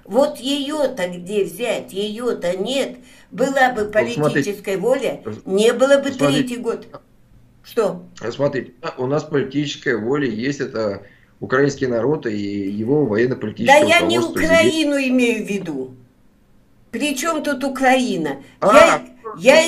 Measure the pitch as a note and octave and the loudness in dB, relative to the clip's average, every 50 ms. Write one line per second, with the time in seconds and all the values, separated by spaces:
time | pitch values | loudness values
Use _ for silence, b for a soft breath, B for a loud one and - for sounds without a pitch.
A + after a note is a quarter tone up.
0 | B - G3 B3+ C#4+ - - - A3+ C4+ C#4+ D4 C4+ C#4+ D#4 D4+ C4+ - - F#3 | B 0 2 2 2 2 0 -4 -4 -4 -2 -2 -2 -4 -2 0 0 -2 -2 -4
1 | F3+ F3+ F3+ F3 F3 F#3+ G#3+ G3+ F#3+ E3+ - - A#3+ A3+ F#3+ - - - F3+ G3 | -4 -6 -6 -8 -10 -4 -2 -2 -2 -2 -4 -4 -4 -4 -4 -4 -6 -8 -8 -6
2 | G#3 G#3+ G#3 A3+ B3 A#3 - - F3 F3 F#3+ F#3+ G3+ A#3+ C4+ C4+ A3 - - - | -6 -6 -6 -6 -4 -4 -4 -2 -4 -4 -4 -2 -4 -2 -2 -2 -4 -4 -8 -14
3 | B B B B B B - F#3 C4 C#4 C4+ C4+ B3+ B3 - G#3+ G3+ - - G#3+ | B B B B B B -4 -2 -2 0 2 2 2 2 2 0 -4 0 0 0
4 | A3 A#3 A#3+ D3 D3+ C#3+ - D3 - G3+ G3 - - G#3 F#3+ F3+ F#3 A#3+ C4+ C#4 | 0 0 0 0 0 2 2 0 -2 -2 -4 -6 -6 -4 -4 -2 0 0 0 0
5 | A#3 E3 - - - A2 G#2+ - - F#3+ F#3+ G3+ A3 A#3+ A#3+ G#3+ C4 C#4 C#4 C#4 | 0 -4 -6 -6 -10 -12 -14 -12 -6 -2 2 4 4 4 4 4 4 4 4 4
6 | - - - C#3+ C#3+ C#3+ C#3 D3+ C4 B3 A#3+ A#3+ A#3 A3+ - - - - - - | 4 0 -2 0 0 2 2 0 -2 -2 -6 -6 -6 -6 -6 -6 -10 -16 -20 -20
7 | - _ _ _ _ _ _ - _ _ _ _ _ - - F#3+ D#3 C3+ - F3 | -20 _ _ _ _ _ _ -20 _ _ _ _ _ -6 -2 -2 -2 -2 -2 -6
8 | - - - - G#2+ A2+ A#2+ - C#3 C#3+ - B2 - - - _ D#3+ D#3+ - C3 | -12 -20 -16 -10 -10 -8 -4 -2 -2 -2 -2 -4 -8 -8 -12 _ -12 -10 -6 -4
9 | B2+ C3 C#3+ D#3 D3+ - D3+ C#3 B2+ C3 C#3+ D3 D3 C#3 - - - D3 A#2+ G#2 | -4 -2 -2 -2 -2 -2 -2 -2 -2 -2 -2 -4 -4 -4 -6 -6 -4 -4 -2 -2
10 | G#2+ A#2+ C#3+ D3+ C#3+ A#2+ G#2+ G#2+ B2 C#3 C#3 C#3 C3 - - A2+ A2 G2+ G2 G2+ | -2 -2 -2 -2 -2 -2 -4 -4 -4 -6 -4 -4 -6 -6 -4 -4 -4 -4 -4 -6
11 | b b b b b b b _ A#2+ G2 - C3 C#3+ C3+ - - C3+ B2 A#2+ A2+ | b b b b b b b _ -6 -2 0 2 2 2 0 -2 -2 -2 0 0
12 | A2 C#3 D#3 D#3+ - A#2 G#2+ G#2 G2+ G2+ G2+ G2+ G2 G2 G2+ G#2 A2 A#2 C#3+ D3+ | 0 0 -2 -2 -4 -4 -4 -4 -4 -4 -4 -4 -4 -4 -4 -4 -2 0 0 0
13 | C#3+ A2+ G2+ G#2+ B2 B2 B2 - G#2+ G#2+ G#2 - A2+ C4 C#4 - D4+ D4+ E4 E4+ | 2 2 2 2 0 0 -2 -4 -6 -8 -6 -2 2 4 6 6 6 4 4 2
14 | E4 E4 E4+ - E4+ E4 - C4+ D#4+ D#4+ D#4+ E4 D#4+ F4+ D#4 D#4+ D4+ C#4+ C#4+ C#4 | 2 2 0 0 0 -2 -2 -2 2 4 4 4 4 4 2 2 0 0 0 0
15 | C4 B3+ B3+ B3+ A#3+ A#3 A3 G#3+ F#3+ F3+ G#3 G3 E3 D#3+ D3 C3 B2+ B2+ - - | 0 2 2 2 2 2 0 -2 -4 -4 -6 -6 -6 -6 -8 -8 -10 -12 -14 -20
16 | - _ _ _ _ _ _ _ _ _ _ _ _ _ _ _ _ _ - A#3 | -20 _ _ _ _ _ _ _ _ _ _ _ _ _ _ _ _ _ -8 -4
17 | C#4+ D4 C#4+ - E4 E4 E4 D4+ - D4 C#4+ B3+ C#4+ C4+ C4 C4 C4+ B3+ C4 C4 | -4 -4 -4 -2 -2 -2 -2 -2 -2 -4 -4 -4 -4 -6 -2 0 2 4 4 4
18 | A#3+ G#3 F#3+ E3+ D3+ C#3+ C#3 B B B B B - F#3+ A#3 D4+ E4 - D#4 D4+ | 2 0 -2 -4 -4 -6 -6 B B B B B 4 6 8 8 8 8 6 0
19 | - - - - - A3 G#3 E3 F3 B3 D4 D#4+ E4 | -4 -10 -20 -18 -16 -16 -12 2 4 6 6 6 6